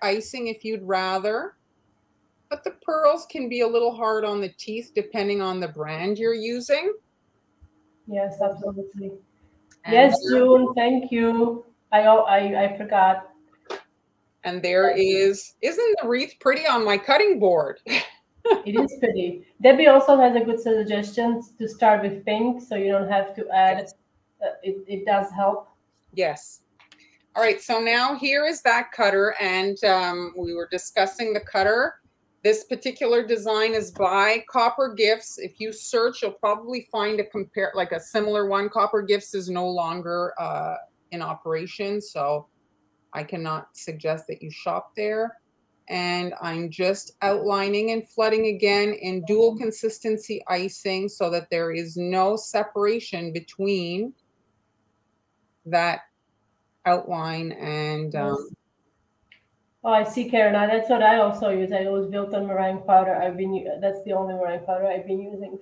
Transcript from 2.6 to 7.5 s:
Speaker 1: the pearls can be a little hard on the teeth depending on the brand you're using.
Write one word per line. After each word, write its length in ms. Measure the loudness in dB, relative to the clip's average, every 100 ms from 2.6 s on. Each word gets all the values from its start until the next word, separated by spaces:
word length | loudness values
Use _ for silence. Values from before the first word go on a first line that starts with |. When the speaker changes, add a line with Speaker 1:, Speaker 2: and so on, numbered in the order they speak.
| -10
Speaker 1:
the 60 |
pearls 540 | -10 -4 2 4 2 -4
can 200 | -8 -6
be 140 | 0
a 60 | 2
little 280 | 2 0 0
hard 300 | -2 0 -2
on 160 | -4
the 80 | -6
teeth 420 | -10 -10 -10 -6
depending 480 | -6 -4 -4 -2 -2
on 200 | -2 -4
the 60 | -8
brand 500 | -8 -8 -6 -4 -2
you're 160 | -2
using. 600 | -2 -4 -6 0 0 0 -8 _ _ _ _ _